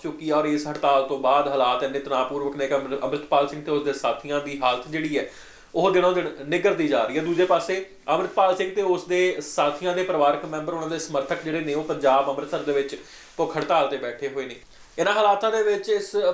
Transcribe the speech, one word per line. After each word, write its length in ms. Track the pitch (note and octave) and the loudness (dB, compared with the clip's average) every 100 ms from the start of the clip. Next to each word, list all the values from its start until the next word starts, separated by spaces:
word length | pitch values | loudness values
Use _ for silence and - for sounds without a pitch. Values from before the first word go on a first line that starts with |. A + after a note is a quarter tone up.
ਚੁੱਕੀ 260 | D#3+ C#3+ D#3 | -10 -6 0
ਹੈ 60 | D3+ | 2
ਔਰ 100 | D3+ | 2
ਇਸ 220 | D3 D3 | 0 -2
ਹੜਤਾਲ 400 | D3+ C#3+ C#3 C3+ | 0 4 4 2
ਤੋਂ 120 | C3+ | 0
ਬਾਅਦ 280 | C3 C#3+ C#3+ | 4 4 4
ਹਾਲਾਤ 360 | C#3 B2 B2 | 2 2 2
ਇੰਨੇ 160 | C#3 C#3 | -2 -4
ਤਣਾਅਪੂਰਵਕ 560 | C#3 C3 B2+ C#3+ C#3 C#3+ | -2 -2 0 -2 -4 -4
ਨੇ 120 | C3+ | -2
ਕਿ 80 | C#3 | -2
ਅੰਮ੍ਰਿ-, 260 | C3 C#3 | -2 -4
ਅੰਮ੍ਰਿਤਪਾਲ 440 | C3+ D3 - D3 C#3+ | -4 -4 0 2 2
ਸਿੰਘ 160 | D3+ | -4
ਤੇ 80 | D#3 | -2
ਉਸਦੇ 220 | D3 C#3+ | -2 0
ਸਾਥੀਆਂ 480 | C3+ B2 A#2 C#3+ C#3+ | -2 -2 -2 -4 -4
ਦੀ 180 | C#3+ C#3 | -4 -2
ਹਾਲਤ 280 | B2+ B2 D#3 | 0 0 -4
ਜਿਹੜੀ 300 | D#3 D#3+ D3 | -6 -2 -2
ਹੈ, 120 | - - - - - E3+ | -4 -10 -20 -20 -6 0
ਉਹ 160 | F#3 | 2
ਦਿਨੋਂ 220 | F#3 F3+ | 4 4
ਦਿਨ 220 | F#3 D3+ - C#3+ | 2 -2 -8 -4
ਨਿੱਘਰਦੀ 420 | F3 G3 E3 D3 | 0 2 2 2
ਜਾ 160 | B2+ | 2
ਰਹੀ 140 | A2 D3 | 2 0
ਹੈ। 60 | |
ਦੂਜੇ 220 | D#3+ E3+ F3+ | -2 2 4
ਪਾਸੇ 400 | E3+ F3 F#3+ - - - | 2 2 -4 -6 -12 -2
ਅੰਮ੍ਰਿਤਪਾਲ 460 | E3 F3+ G#3+ F#3+ F#3 | 0 0 2 2 2
ਸਿੰਘ 200 | F#3 G3+ | -2 0
ਤੇ 60 | |
ਉਸਦੇ 600 | F#3+ F3 - F3+ F#3 D#3 | 0 0 0 2 2 0
ਸਾਥੀਆਂ 540 | - - D3 C#3+ F3+ F3+ | -6 0 0 0 -2 -2
ਦੇ 80 | |
ਪਰਿਵਾਰਕ 420 | F#3 D#3+ C#3+ D3 D#3+ | 0 4 4 2 -4
ਮੈਂਬਰ, 280 | D#3 D#3 | -6 -6
ਉਹਨਾਂ 140 | E3 D#3 | -6 -4
ਦੇ 120 | D#3+ | -6
ਸਮਰਥਕ 440 | D#3 C#3+ - E3+ | -4 -4 -2 -4
ਜਿਹੜੇ 160 | D#3+ D#3+ | -4 -4
ਨੇ, 140 | D#3 | -2
ਉਹ 100 | D3 | -4
ਪੰਜਾਬ 460 | D#3 C#3+ C3+ C3+ C#3 | -4 0 4 4 2
ਅੰਮ੍ਰਿਤਸਰ 340 | C#3 D3+ D#3+ | -2 -4 -4
ਦੇ 80 | C#3+ | 0
ਵਿੱਚ 280 | C#3 C#3 - - - - - | -2 -2 -8 -16 -20 -16 -4
ਭੁੱਖ 200 | E3 D#3 | -4 -2
ਹੜਤਾਲ 300 | D3 E3 C3+ | 2 2 2
ਤੇ 100 | C3 | -2
ਬੈਠੇ 320 | A#2+ - C#3 | -6 -6 -6
ਹੋਏ 160 | C3+ B2+ | -6 -8
ਨੇ। 100 | A2+ - - - - | -12 -18 -20 -14 -2
ਇਹਨਾਂ 140 | F#3 | 0
ਹਾਲਾਤਾਂ 380 | G#3 G#3 G3+ A3 | 4 4 4 2
ਦੇ 120 | A3 | 2
ਵਿੱਚ 260 | G#3 G3 - | 2 0 0
ਇਸ 260 | G#3 G3 G#3 F3+ | -2 0 0 0